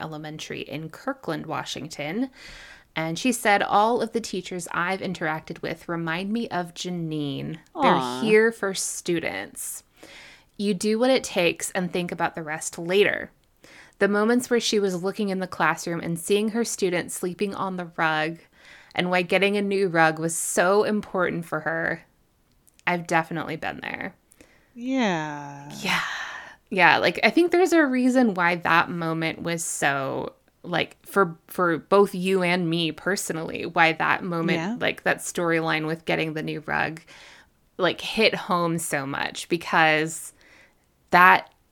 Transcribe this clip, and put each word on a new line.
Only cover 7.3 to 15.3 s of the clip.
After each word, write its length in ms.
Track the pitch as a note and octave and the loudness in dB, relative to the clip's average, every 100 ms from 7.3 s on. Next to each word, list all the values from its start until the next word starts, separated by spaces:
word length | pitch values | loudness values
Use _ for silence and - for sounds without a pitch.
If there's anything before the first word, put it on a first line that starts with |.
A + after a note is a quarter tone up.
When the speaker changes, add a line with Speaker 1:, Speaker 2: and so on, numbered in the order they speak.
| C#3 C#3+ D#3+ _ E4+ | -6 -8 -10 _ 2
Speaker 1:
They're 140 | B3+ | 4
Speaker 2:
Aw. 280 | D3 B2+ B2 | 4 2 -2
Speaker 1:
here 300 | A3 G#3+ A3+ | 4 6 4
for 220 | A3+ G3 | 2 -4
students. 1120 | F#3 - - - E3+ - G2 G2+ - - - _ _ - - - - _ - | -4 -6 -6 -2 -2 -2 -6 -10 -12 -12 -12 _ _ -20 -20 -20 -20 _ -4
You 160 | G3+ | -2
do 240 | F#3 G#3+ A3 | 0 0 2
what 140 | B3+ | 4
it 120 | C4 | 2
takes 460 | - - E3+ - - | 2 2 2 0 -4
and 220 | G3 F3+ | -2 -2
think 180 | F#3 F3 | -2 -4
about 220 | E3+ E3+ | -2 -4
the 100 | F3 | -4
rest 360 | D3+ D#3+ - - | -8 -8 -8 -8
later. 520 | E3+ G3 G3 - - _ _ _ - - - - | 0 4 4 2 -8 _ _ _ -20 -20 -18 0
The 80 | G3+ | 2
moments 420 | G#3 G#3+ B3 - | 4 4 2 2
where 100 | A#3+ | 0
she 200 | - G#3+ | 2 2
was 240 | G3 F3+ | 2 0
looking 260 | F#3+ F#3+ | -4 -2
in 100 | G3+ | -4